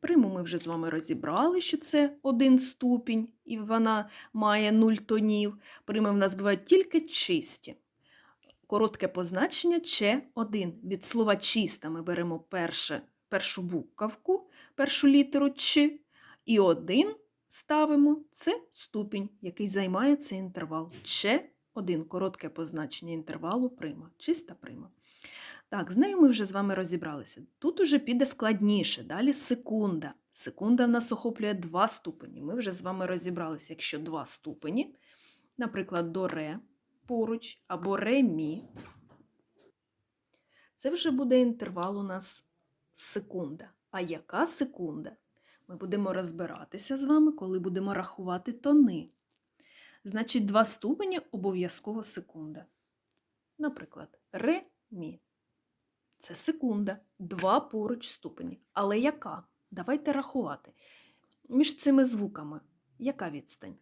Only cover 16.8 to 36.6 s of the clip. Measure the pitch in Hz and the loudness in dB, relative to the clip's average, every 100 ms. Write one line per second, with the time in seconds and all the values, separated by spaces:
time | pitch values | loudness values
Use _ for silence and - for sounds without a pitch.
16.8 | 165 202 392 440 _ _ _ - - 302 | 2 2 2 0 _ _ _ -12 -2 2
17.8 | 311 294 285 302 - - - 453 - - | 4 6 6 4 -4 -6 -4 -4 -6 -16
18.8 | - 214 208 208 196 _ 185 175 208 190 | -10 -6 -6 -6 -8 _ -14 -6 -4 -2
19.8 | 190 185 262 285 - 190 185 185 160 160 | -2 2 2 2 0 -8 -8 -10 -8 -6
20.8 | 165 - - - 196 269 - _ _ - | -8 -12 -6 -2 0 0 -2 _ _ -10
21.8 | 185 165 160 180 190 185 156 - 160 160 | -2 -2 -2 -4 -4 -6 -14 -8 -8 -6
22.8 | 156 - 170 165 156 156 160 220 254 247 | -8 -10 -10 -10 -10 -10 -4 -2 -2 -4
23.8 | 156 160 160 _ - 330 - - - - | -12 -12 -16 _ -2 -2 -2 -16 -18 -18
24.8 | - _ _ _ - - - - _ 202 | -18 _ _ _ -20 -20 -20 -20 _ -6
25.8 | 175 185 370 392 294 226 196 196 202 190 | -2 2 2 8 6 6 0 -2 0 0
26.8 | 185 175 156 147 113 - - _ 294 339 | -2 -4 -6 -10 -12 -16 -20 _ -4 2
27.8 | 359 277 277 240 262 - 220 214 208 208 | 4 4 2 2 2 2 0 2 4 4
28.8 | - - 113 170 262 277 - 240 - 220 | 2 -2 -6 0 2 4 4 2 -2 -2
29.8 | 208 165 147 - _ - - - 208 240 | 0 -2 -6 -14 _ -4 -4 -2 2 4
30.8 | 240 233 233 220 240 226 208 202 170 175 | 4 4 2 -2 -4 -4 -4 -4 -4 0
31.8 | 220 - - 160 - - 143 220 214 180 | 2 2 -4 -14 -16 -12 -8 -6 -4 -4
32.8 | 180 190 185 180 180 175 165 151 - 160 | -6 -6 -4 -4 -4 -6 -6 -8 -12 -10
33.8 | - 147 160 160 139 - - - - 208 | -8 -8 -8 -8 -6 -8 -8 -10 -6 -4
34.8 | - - _ _ - _ _ - 233 220 | -4 -10 _ _ -20 _ _ -8 -8 -6
35.8 | 185 175 170 170 185 160 156 160 | -6 -4 -4 -2 -4 -4 -8 -10